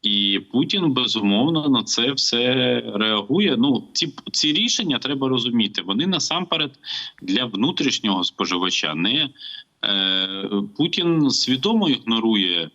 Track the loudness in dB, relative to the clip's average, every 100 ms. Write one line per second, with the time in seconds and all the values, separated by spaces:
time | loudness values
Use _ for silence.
0 | -2 0 0 -2 0 0 0 0 0 0
1 | 0 0 2 4 2 2 2 2 0 0
2 | 0 0 0 2 2 2 2 0 -2 0
3 | 2 0 2 2 2 4 2 2 -2 -4
4 | -4 -6 -8 -2 0 0 0 0 0 -2
5 | -2 -2 0 0 2 2 0 -2 -2 0
6 | 0 0 0 -2 -2 -2 -4 -8 -10 -10
7 | -10 -12 -2 -2 -2 0 -2 0 0 0
8 | 0 0 -2 -2 -2 0 0 -2 -2 -2
9 | 0 0 -2 -6 -16 -16 -20 _ -2 0
10 | 0 0 -2 -6 -4 -4 -4 -2 -2 0
11 | 0 2 2 2 0 0 2 2 2 0
12 | 0 0 2 2 2 -2 -4